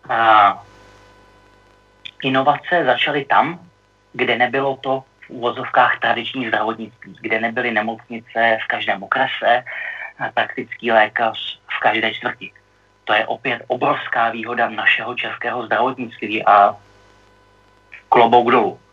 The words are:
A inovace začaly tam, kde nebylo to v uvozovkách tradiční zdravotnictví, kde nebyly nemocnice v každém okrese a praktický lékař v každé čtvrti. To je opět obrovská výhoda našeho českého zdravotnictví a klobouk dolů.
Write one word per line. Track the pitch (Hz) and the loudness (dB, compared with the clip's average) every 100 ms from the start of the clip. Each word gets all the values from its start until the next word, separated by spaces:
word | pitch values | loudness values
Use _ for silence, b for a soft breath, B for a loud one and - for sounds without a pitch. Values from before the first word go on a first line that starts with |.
| - | -2
A | 117 113 107 101 95 - - - - - - - - - _ _ _ _ _ - _ | 2 6 8 6 2 -12 -20 -20 -20 -20 -20 -20 -20 -20 _ _ _ _ _ -20 _
inovace | 131 131 139 143 - 175 | 0 2 2 0 0 0
začaly | 143 120 - 143 | 2 2 0 -2
tam, | 139 101 156 175 - _ _ _ _ | 2 2 2 -4 -16 _ _ _ _
kde | 123 123 113 | -4 -2 0
nebylo | 120 139 139 - | 0 0 -2 -4
to | 135 135 - _ | -4 -4 -6 _
v | - | -18
uvozovkách | - 120 117 - 123 123 120 | -6 -6 -4 0 2 2 2
tradiční | 113 117 113 135 113 | -2 -2 -4 -6 -2
zdravotnictví, | 107 107 113 107 _ 98 92 | -2 -2 -6 -12 _ -20 -14
kde | 110 110 | -4 -2
nebyly | 117 117 120 | -2 -4 -2
nemocnice | 110 107 113 _ 113 117 113 117 113 | -2 -4 -8 _ -14 -8 0 0 0
v | - | -2
každém | 117 - 101 | -6 -4 -4
okrese | 95 - - - 110 120 127 B B B B - | -4 -2 -2 -2 0 0 0 B B B B -10
a | 117 | -6
praktický | - 110 - 123 - 117 | -4 -4 -6 -10 -8 2
lékař | 113 107 - 113 110 - - - - | 2 2 0 -2 -2 -10 -12 -10 -2
v | |
každé | 117 110 113 | 0 0 -2
čtvrti. | 110 120 - 98 _ _ _ _ _ | -4 -8 -8 -18 _ _ _ _ _
To | - | -2
je | 107 110 | -2 0
opět | 117 135 117 - | -4 -4 -6 -6
obrovská | - 139 139 - 123 117 | -2 -2 -2 -2 -2 0
výhoda | 113 113 120 117 | -2 -6 -2 -2
našeho | 110 98 - 113 | 0 0 0 -2
českého | 117 113 - 120 120 110 | -6 -8 -6 -6 -6 -2
zdravotnictví | 110 127 131 117 - 110 107 | 0 0 -2 -12 -10 -6 0
a | - 104 104 104 _ _ _ _ _ _ _ _ _ _ _ - _ | 2 6 4 2 _ _ _ _ _ _ _ _ _ _ _ -20 _
klobouk | 120 117 120 120 | 4 6 6 6
dolů. | 120 101 - _ | 4 2 -4 _